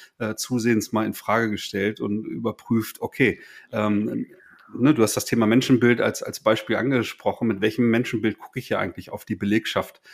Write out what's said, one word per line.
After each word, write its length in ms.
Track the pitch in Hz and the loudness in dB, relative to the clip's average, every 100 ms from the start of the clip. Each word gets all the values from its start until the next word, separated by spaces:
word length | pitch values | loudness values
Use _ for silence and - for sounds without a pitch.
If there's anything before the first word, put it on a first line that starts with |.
| - - | -20 -8
äh, 160 | 113 107 | -6 -6
zusehends 560 | - 127 113 110 - | -4 -2 2 2 0
mal 140 | 107 110 | -2 -2
in 80 | |
Frage 360 | 101 - 110 113 | -4 -2 0 0
gestellt 480 | 104 - 101 98 107 | -4 -6 -4 -2 -2
und 260 | 117 104 110 | -4 -6 -6
überprüft, 760 | - 117 - - 113 104 - | -6 -6 -6 -2 -2 -2 -8
okay, 380 | - - 123 90 - - - | -8 0 0 0 -8 -20 -10
ähm, 540 | 113 107 104 107 - - - _ - - 107 | -2 0 0 -2 -4 -8 -14 _ -20 -14 0
ne, 160 | 131 | 2
du 100 | 147 | 4
hast 120 | 107 - | 2 0
das 100 | - | -2
Thema 200 | 117 110 | 2 4
Menschenbild 560 | 120 131 127 120 120 | 4 4 4 4 4
als, 220 | 110 - | 2 -2
als 160 | - - | -8 -4
Beispiel 360 | - 113 - 104 | 0 0 0 -2
angesprochen. 720 | 120 131 110 - - - 117 | 0 0 -2 -4 -4 -2 0
Mit 140 | 95 | 0
welchem 280 | 107 117 117 | 0 2 2
Menschenbild 480 | 113 123 113 110 - | 2 0 0 -2 -2
gucke 220 | - 131 | -8 -10
ich 80 | - | -4
hier 120 | 98 | -2
eigentlich 320 | 98 - - | -2 -6 -12
auf 140 | 101 - | -12 -8
die 100 | 101 | -4
Belegschaft? 640 | 101 107 - 101 - - _ | 2 0 0 -4 -4 -8 _